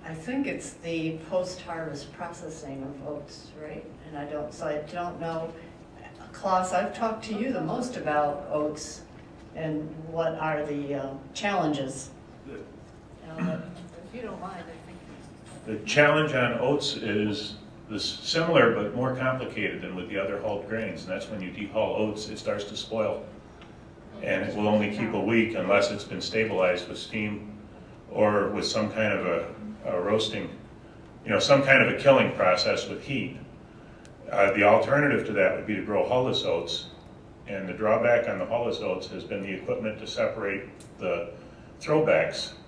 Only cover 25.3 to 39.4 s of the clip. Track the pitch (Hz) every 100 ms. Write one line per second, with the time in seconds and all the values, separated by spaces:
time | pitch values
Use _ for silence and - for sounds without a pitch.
25.3 | 117 110 95 92 101 101 101 - 92 -
26.3 | 113 110 92 90 90 - - - 107 107
27.3 | 104 - - - - - - - - 107
28.3 | 104 95 104 - 113 107 110 107 92 90
29.3 | 85 - - - - - 90 98 110 -
30.3 | 104 - - - - - - - - -
31.3 | 98 - 139 135 135 110 - 139 127 101
32.3 | - 92 90 110 92 - - - 131 -
33.3 | - - - - - - - - - -
34.3 | - 98 98 101 110 - 143 147 113 87
35.3 | 98 92 - 104 98 104 101 - 127 127
36.3 | - - 85 85 - - - - - -
37.3 | - - 98 95 90 107 117 120 117 113
38.3 | 98 - 117 120 - 101 92 - 92 -
39.3 | 101